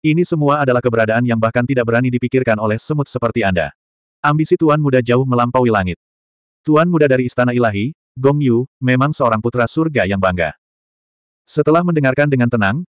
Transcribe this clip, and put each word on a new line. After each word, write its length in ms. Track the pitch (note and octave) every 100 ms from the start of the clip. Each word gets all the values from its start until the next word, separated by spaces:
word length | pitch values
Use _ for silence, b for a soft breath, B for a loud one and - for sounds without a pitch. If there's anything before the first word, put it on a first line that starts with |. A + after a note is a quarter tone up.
Ini 200 | D#3 D#3
semua 400 | F3 E3 D3 D3
adalah 160 | C3+ B2
keberadaan 480 | B2 A2+ A2 A2+ B2
yang 160 | A2+
bahkan 240 | A2+ B2 B2
tidak 160 | C3
berani 280 | A2+ A#2 B2+
dipikirkan 480 | B2 B2 C3 B2+ G#2+
oleh 200 | G#2+ G#2+
semut 320 | - D3+ C#3
seperti 320 | C3 A#2 A#2
Anda. 320 | G2+ F2+ D2 _ _ _ _ _
Ambisi 320 | D3 D3+ D#3
Tuan 240 | F3 D#3+ D3
Muda 240 | D3 C3
jauh 240 | A#2 A#2+ C3
melampaui 420 | B2 A#2+ B2+ B2
langit." 300 | A2 F#2 E2+ _ _ _ _ _ _
Tuan 240 | - D3+ F3
Muda 240 | E3 D3
dari 160 | B2+ B2
Istana 280 | - B2
Ilahi, 400 | B2 A#2 G2+ A#2+ - _ -
Gong 240 | C3+ D3
Yu, 240 | C#3 A#2 C3 _
memang 320 | B2+ B2+ C#3
seorang 240 | D3+ B2+ A2
putra 240 | A#2 B2
surga 480 | A#2 - D#3+ C3+ F#2+
yang 80 | G2
bangga. 400 | F#2+ F2+ D#2 - _ _ _ _ _ _ _ _ -
Setelah 400 | - D3 D#3+ F3
mendengarkan 400 | D#3+ C3+ C3 D3
dengan 240 | C3+ A#2+
tenang, 320 | A#2 G2+ C3 F3+